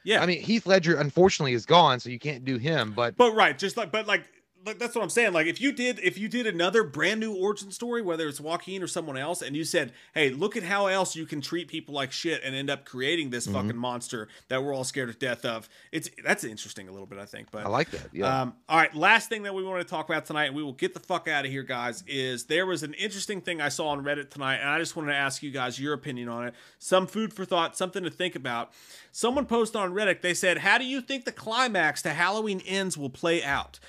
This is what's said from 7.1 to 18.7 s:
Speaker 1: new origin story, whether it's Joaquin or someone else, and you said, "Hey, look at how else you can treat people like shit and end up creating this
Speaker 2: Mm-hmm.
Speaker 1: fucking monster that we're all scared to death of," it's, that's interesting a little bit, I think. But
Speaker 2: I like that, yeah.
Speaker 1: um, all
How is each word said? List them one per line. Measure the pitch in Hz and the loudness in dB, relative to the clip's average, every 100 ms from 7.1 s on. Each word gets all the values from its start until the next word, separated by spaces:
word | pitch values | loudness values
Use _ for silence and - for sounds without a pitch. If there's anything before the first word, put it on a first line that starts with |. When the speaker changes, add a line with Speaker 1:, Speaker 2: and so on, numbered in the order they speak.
| 220 | 2
Speaker 1:
new | 220 | -2
origin | 190 196 202 202 | 0 0 -2 -6
story, | 190 240 233 | -8 -4 -2
whether | 190 160 156 | -2 -2 -2
it's | 143 | -6
Joaquin | 151 170 180 190 | -4 -4 -4 -8
or | 170 | -6
someone | 180 160 131 | -6 -6 -4
else, | 147 175 | -4 -4
and | 123 147 | -4 -4
you | |
said, | 160 175 135 - - | 0 0 0 -6 -4
"Hey, | 156 147 | 2 2
look | 131 208 220 | 2 -2 -2
at | |
how | 180 202 196 | -2 0 2
else | 190 180 160 | 2 0 -4
you | 156 | -8
can | 151 | -8
treat | 135 170 147 | -6 -6 -6
people | 160 151 143 | -10 -6 -4
like | 127 | -4
shit | - 170 151 | -4 -2 -2
and | 131 | -4
end | 131 139 | -6 -4
up | 139 | -6
creating | - 127 135 170 139 | -6 -4 0 0 -2
this | 120 117 | -4 -4
Speaker 2:
Mm-hmm. | 131 | -2
Speaker 1:
fucking | 104 120 | -2 -2
monster | 123 123 - 117 107 - - | -4 -4 -6 -8 -10 -14 -4
that | 131 | -4
we're | 143 135 | -2 -4
all | |
scared | 127 143 123 | -4 -4 -6
to | 110 | -4
death | 131 120 127 | -4 -2 -4
of," | 113 - - - | -4 -8 -20 -10
it's, | 160 - - 143 | -8 -8 -6 -2
that's | 208 | -2
interesting | 127 107 104 - 95 | -4 -10 -14 -14 -16
a | |
little | 98 98 | -16 -14
bit, | 98 | -14
I | 104 | -14
think. | 107 110 | -16 -12
But | 107 101 | -8 -2
Speaker 2:
I | |
like | 120 165 | 0 0
that, | - - | -4 -10
yeah. | - 127 131 | -2 0 0
Speaker 1:
um, | 127 - | -2 -6
all | - | 0